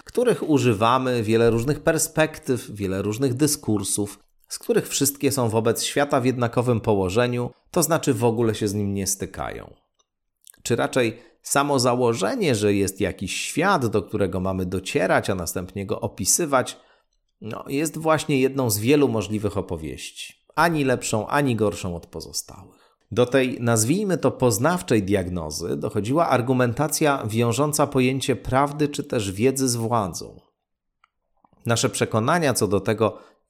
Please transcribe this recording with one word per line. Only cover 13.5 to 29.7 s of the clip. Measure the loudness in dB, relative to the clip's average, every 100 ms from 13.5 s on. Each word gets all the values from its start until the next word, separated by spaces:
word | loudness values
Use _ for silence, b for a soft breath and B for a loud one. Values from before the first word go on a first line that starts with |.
| -2 2 2 2
do | -2
którego | -2 -2 -2 -2
mamy | -2 -2 -2
docierać, | -4 -2 -2 2 0 0
a |
następnie | -4 -4 -8 -8 -10 -6
go | -4
opisywać, | -6 -4 -2 0 2 2 0 -8 b b b _ _ _
no, | -12 -12 -6
jest | -4 -4 -2
właśnie | 0 0 2 2
jedną | 2 2 0
z | 0
wielu | 2 4 4
możliwych | 2 -2 -4 -2 -4
opowieści. | -6 -8 -8 -10 -12 -14 -18 -18 _
Ani | 0 2 2
lepszą, | 2 0 0 -2 0
ani | 0 0 2
gorszą | 0 -2 -6 -8
od | -10
pozostałych. | -14 -10 -10 -12 -18 -20 _ _ _ _
Do | 0 2
tej, | 2 0 0
nazwijmy | 2 2 2 0 0 0
to, | 0
poznawczej | 2 0 2 0 0 2 0
diagnozy | 2 0 0 -6 -6 -8 -6 -4
dochodziła | -4 -4 -2 0 2
argumentacja | 2 2 2 2 0 -2 0 0 0 -2
wiążąca | 0 0 2 0 2 0
pojęcie | 2 2 0 -2 -2
prawdy | 0 0 0 0 -2
czy | -2
też | -4 -2 -2
wiedzy | 0 0 2
z | 0